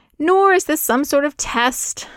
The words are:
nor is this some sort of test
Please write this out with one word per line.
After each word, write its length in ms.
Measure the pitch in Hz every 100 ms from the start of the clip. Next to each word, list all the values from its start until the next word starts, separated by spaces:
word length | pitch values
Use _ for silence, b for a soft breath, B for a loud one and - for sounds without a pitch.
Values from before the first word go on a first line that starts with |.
| b -
nor 340 | 302 381 392
is 120 | 370
this 160 | - 311
some 240 | - 240
sort 200 | 285 285
of 120 | 294 -
test 720 | - - 240 240 - - -